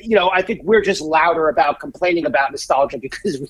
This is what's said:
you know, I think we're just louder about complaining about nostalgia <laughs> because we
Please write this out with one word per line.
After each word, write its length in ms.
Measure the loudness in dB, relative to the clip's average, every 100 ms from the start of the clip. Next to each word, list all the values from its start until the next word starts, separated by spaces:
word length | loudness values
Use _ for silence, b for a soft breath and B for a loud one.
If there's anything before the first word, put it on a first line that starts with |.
you 140 | 0 2
know, 120 | 4
I 120 | 2
think 180 | 0 -4
we're 180 | 2 2
just 180 | 2 -2
louder 480 | 0 2 2 2 0
about 300 | 2 0 -2
complaining 480 | -8 -4 -2 0 0
about 240 | 0 -2
nostalgia 480 | -4 -2 0 0 -2
<laughs> 20 |
because 400 | -12 -8 -6
we 60 | -6